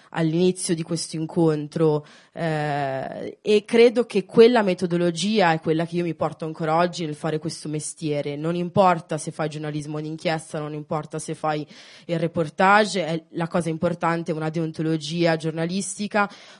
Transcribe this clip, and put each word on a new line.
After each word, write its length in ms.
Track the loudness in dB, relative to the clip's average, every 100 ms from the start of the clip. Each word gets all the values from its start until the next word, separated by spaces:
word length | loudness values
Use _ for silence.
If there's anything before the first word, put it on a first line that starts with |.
| _
all'inizio 600 | -2 0 2 2 2 -2
di 80 | -4
questo 340 | -2 -6 -6 -6
incontro, 880 | -4 2 2 2 -2 0 2 2 -2 -20 _
eh, 1040 | -6 -4 -2 -2 -2 -2 -4 -6 -8 -12 -8
e 220 | 0 0 2
credo 380 | 6 6 4
che 200 | 0 -2
quella 380 | 2 8 8 8
metodologia 920 | 2 0 0 0 0 0 0 2 4
è 80 | 2
quella 240 | 0 -2
che 120 | -2 -2
io 80 |
mi 100 | -4
porto 320 | -2 -4 -4 -10
ancora 300 | -6 0 2
oggi 280 | 2 -2
nel 100 | -8
fare 240 | -6 -4 -4
questo 300 | -6 -10 -8
mestiere. 680 | -8 -8 -8 -4 -4 -4 -6
Non 180 | -4
importa 640 | -4 -2 4 4 4 -2 -8
se 120 | -6
fai 180 | -6 -6
giornalismo 520 | -4 -6 -6 -6 -8
d'inchiesta, 580 | -8 -6 -4 -4 -6 -8
non 140 | -8
importa 440 | -8 -6 -6 -6 -10
se 160 | -10
fai 320 | -6 -2 -2 -6 -14 -20 -16 -6
il 120 | -2
reportage, 840 | -2 -2 -4 2 6 6 4 0
è, 200 | -2 -4 -6
la 180 | -6 -2
cosa 200 | -2 -2
importante 640 | 0 -2 0 0 0 -2
è 20 |
una 160 | -4 -4
deontologia 840 | -2 -4 -2 -2 -2 -2 0 2 2
giornalistica, 960 | -2 -4 -4 -4 -6 -6 -4 0 -2 -4 -20